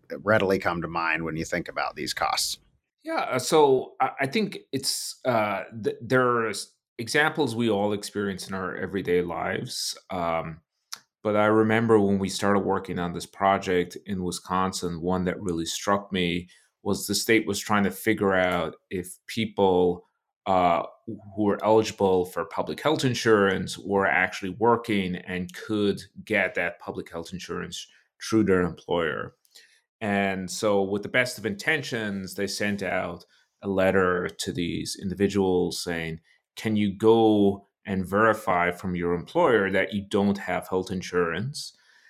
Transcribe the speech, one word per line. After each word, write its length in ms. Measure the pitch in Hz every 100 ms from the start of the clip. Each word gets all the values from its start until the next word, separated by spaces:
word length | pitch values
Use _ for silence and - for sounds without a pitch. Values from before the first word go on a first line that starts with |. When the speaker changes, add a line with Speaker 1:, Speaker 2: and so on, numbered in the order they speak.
| - 73
Speaker 1:
readily 360 | 87 110 95 95
come 240 | 95 87
to 60 | 82
mind 360 | 85 82 80
when 120 | 82 78
you 100 | 80
think 220 | 87 -
about 260 | 76 71
these 180 | 73 67
costs? 460 | - 76 - - - _ _ _ _
Speaker 2:
Yeah, 160 | 302 320
uh, 180 | - -
so 540 | - 160 143 131 - -
I, 100 | 123 -
I 40 | 135
think 320 | 220 202 - -
it's, 500 | 135 135 - - -
uh, 380 | 131 117 107 98 - 113
th-, 140 | 107 -
there 240 | 117 127 123
are 220 | 120 110
s-, 260 | 98 - _ _ -
examples 560 | 117 151 156 160 139
we 160 | 113 117
all 220 | 101 104
experience 560 | 104 - 104 101 90 -
in 60 |
our 220 | 95 92 -
everyday 460 | 92 98 87 87
lives. 720 | 87 85 90 95 127 - - - -
Um, 500 | 92 85 82 80 80 _ _ _ - _ _
but 120 | 107
I 120 | 104 107
remember 520 | 110 110 110 117 110
when 200 | 98 98
we 100 | 98
started 320 | - 101 101
working 380 | 95 95 - 90
on 160 | 87
this 100 | 87
project 720 | - - 98 98 98 90 87 -
in 200 | - 95
Wisconsin, 760 | 90 87 - 92 95 95 90 85
one 240 | 85 92
that 160 | 92 -
really 240 | 101 85
struck 480 | 82 - - 98 -
me 360 | 95 87 87 90 _ _ _
was 240 | 101 98 -
the 80 |
state 320 | 101 - 113 110
was 140 | 101
trying 240 | - 104
to 60 | 98
figure 420 | - - 107 101
out 400 | 95 90 90 80 - -
if 260 | 95 87 - -
people, 760 | - 110 - 98 90 90 90 - _ _ _ 104
uh, 360 | 92 92 85 - - -
who 380 | 101 104 98
were 200 | 104 95
eligible 640 | 104 110 107 - 98 92 90
for 180 | -
public 380 | 82 - 87 76
health 220 | 143 151
insurance 760 | 135 117 117 107 98 92 90 -
were 280 | 95 98 95
actually 440 | 76 95 - 95 90
working 580 | 117 117 117 104 92 87
and 380 | - 90 90
could 480 | - - 107 101 92 - -
get 320 | 92 104 92 -
that 240 | 87 -
public 300 | - 90 87
health 220 | 85 82
insurance 540 | 90 - 87 87 87 - _ _ -
through 220 | - 110
their 200 | 95 92
employer. 720 | 87 80 - 87 82 55 - - _ - - _ _ -
And 480 | 107 101 98 95 90
so 360 | - 110 101
with 180 | 98 101
the 60 | 101
best 300 | 127 117 -
of 60 |
intentions, 920 | 104 101 - 156 - 117 107 98 95 -
they 100 | 98
sent 380 | - 104 101
out 400 | 90 92 90 87 - _ _ _
a 60 | 98
letter 600 | 95 95 95 92 90 -
to 240 | - -
these 440 | - 87 85 80 -
individuals 800 | 95 87 98 101 95 90 87 85
saying, 380 | - 85 82 80 _ _ _
"Can 220 | - 113 107
you 200 | 104 98
go 720 | 110 113 113 107 98 101 - _
and 220 | - 95 87
verify 640 | 98 113 107 - 90 87
from 240 | 87 95
your 180 | 87 87
employer 600 | 87 - 165 170 113 98
that 200 | 95 92
you 100 | 104 98
don't 300 | 104 101 101
have 300 | - 87 -
health 240 | 92 90
insurance?" 840 | 92 90 90 85 82 127 143 - - _ _